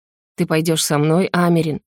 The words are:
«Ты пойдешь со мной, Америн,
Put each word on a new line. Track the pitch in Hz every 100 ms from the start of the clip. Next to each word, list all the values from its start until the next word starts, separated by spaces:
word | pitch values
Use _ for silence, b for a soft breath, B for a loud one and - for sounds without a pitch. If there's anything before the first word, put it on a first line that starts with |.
| _ _ _ -
«Ты | 170
пойдешь | 160 165 160
со | - 147
мной, | 156 165 190
Америн, | 180 175 170 160 -